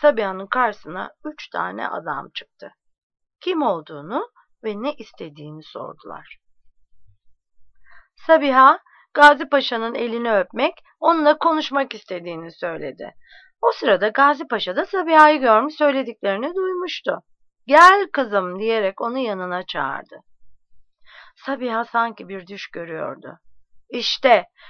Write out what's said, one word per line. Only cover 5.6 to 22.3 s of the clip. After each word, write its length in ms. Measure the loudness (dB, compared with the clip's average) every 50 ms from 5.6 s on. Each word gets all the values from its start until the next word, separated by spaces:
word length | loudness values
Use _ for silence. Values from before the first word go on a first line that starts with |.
| -18
sordular. 720 | -18 -16 -14 -14 -14 -16 _ -18 -18 -18 -18 -18 -20 -20 _ _ _ _ _ _ -20 _ _ _ _ -20 -20 -20 -20 _ _ _ -20 -20 _ _ _ _ -20 -20 -20 -20 -20 -20 -20 -20 -20 -20 _ _
Sabiha, 640 | -6 0 2 4 4 4 4 4 6 6 6 6 4 _ _ _ _ _ _ 4
Gazi 360 | 8 8 8 8 6 2 0
Paşa'nın 460 | 0 0 0 0 -4 -4 -4 -6 -4
elini 380 | -4 -6 -4 -4 -4 -2 0 2
öpmek, 400 | 2 0 -2 -2 -2 0 0 -2 _ _ _ _ _
onunla 380 | 2 2 2 4 4 4 4
konuşmak 560 | 4 2 0 0 0 -2 -2 -2 -2 -2 -4 -6
istediğini 580 | -14 -12 -10 -10 -10 -10 -10 -10 -12 -12 -14
söyledi. 640 | -12 -10 -8 -8 -8 -8 -10 -12 -12 -12 -14 -16 -16 -20 -20 -20 -20 -20 -20 _ _ _
O 100 | 0 0
sırada 360 | 0 2 2 2 2 2 2
Gazi 400 | 0 2 2 4 2 2 0 -4
Paşa 280 | -6 -6 -6 -4 -4 -4
da 100 | -4 -4
Sabiha'yı 540 | -4 -4 -4 0 4 6 8 8 8 6 4
görmüş, 340 | 4 4 4 4 2 0 -2
söylediklerini 800 | 0 2 2 2 0 -2 -6 -8 _ -4 -4 -4 -4 -4 -6 -4
duymuştu. 680 | -4 -4 -4 -4 -6 -6 -8 -10 -8 -8 -8 -8 -8 -10 _ _ _ _ _ _ _ _
"Gel 400 | 4 6 8 8 8 8 4 2 -2 -4
kızım." 460 | -4 -2 -2 -2 -2 -2 -4 -6 -6
diyerek 420 | -4 -2 -2 0 -2 -2 -4 -6
onu 160 | -8 -6 -6
yanına 480 | -4 -4 -4 -4 -6 -6 -6 -8 -8 -8
çağırdı. 540 | -8 -6 -4 -4 -4 -6 -8 -12 -16 -20 -20 _ _ -20 _ -20 -20 -20 -20 _ _ -20 -20 -20 _ _ _ -20 -20 -20 -20 -20 -20 _
Sabiha 500 | _ -10 -10 -8 -6 -6 -4 -4 -4 -4
sanki 420 | -4 -2 -2 -2 -2 -6 -12 -14
bir 200 | -14